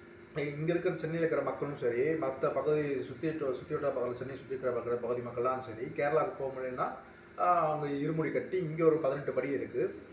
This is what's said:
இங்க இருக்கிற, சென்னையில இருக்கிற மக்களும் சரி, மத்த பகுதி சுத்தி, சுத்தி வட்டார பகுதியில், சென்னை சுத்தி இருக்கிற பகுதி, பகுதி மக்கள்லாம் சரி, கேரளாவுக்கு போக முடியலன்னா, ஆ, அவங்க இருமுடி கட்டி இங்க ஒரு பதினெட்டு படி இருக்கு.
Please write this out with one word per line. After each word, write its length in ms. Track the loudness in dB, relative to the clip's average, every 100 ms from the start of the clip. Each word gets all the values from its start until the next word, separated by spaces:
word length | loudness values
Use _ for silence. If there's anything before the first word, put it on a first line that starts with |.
| -20 -20 -10 -4
இங்க 360 | -4 -2 0
இருக்கிற, 240 | 2 0 -2
சென்னையில 300 | -2 0 2
இருக்கிற 160 | 2
மக்களும் 320 | 0 -2 -4
சரி, 380 | -2 0 2 2
மத்த 400 | 2 0 0 0
பகுதி 480 | 2 2 2 2 -2
சுத்தி, 360 | -4 -4 -4 -2
சுத்தி 360 | -2 -2 -4
வட்டார 180 | -2 0
பகுதியில், 220 | 0 -2
சென்னை 220 | -4 -6 -10
சுத்தி 180 | -8
இருக்கிற 180 | -4 0
பகுதி, 240 | 0 0 0
பகுதி 240 | 0 -2
மக்கள்லாம் 380 | -2 0 0 0
சரி, 260 | -4 -8
கேரளாவுக்கு 480 | -6 -2 2 4 2 -2
போக 140 | -6
முடியலன்னா, 400 | -4 -4 -2 -4 -4 -14 -20 -12 0
ஆ, 320 | 4 4 4
அவங்க 140 | 2 0
இருமுடி 460 | 0 0 0 0
கட்டி 240 | 0 0 -2
இங்க 280 | -2 4
ஒரு 120 | 6 6
பதினெட்டு 360 | 4 0 0
படி 180 | 0 0
இருக்கு. 500 | -2 -2 -2 -2 -4 -14